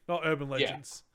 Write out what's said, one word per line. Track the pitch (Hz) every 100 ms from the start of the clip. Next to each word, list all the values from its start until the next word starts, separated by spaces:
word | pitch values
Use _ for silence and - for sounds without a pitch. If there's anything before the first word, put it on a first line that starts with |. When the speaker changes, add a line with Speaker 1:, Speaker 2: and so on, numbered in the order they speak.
| -
Speaker 1:
not | 175
urban | 156 151 139
Speaker 2:
Yeah. | 135
Speaker 1:
legends. | 123 143 - - -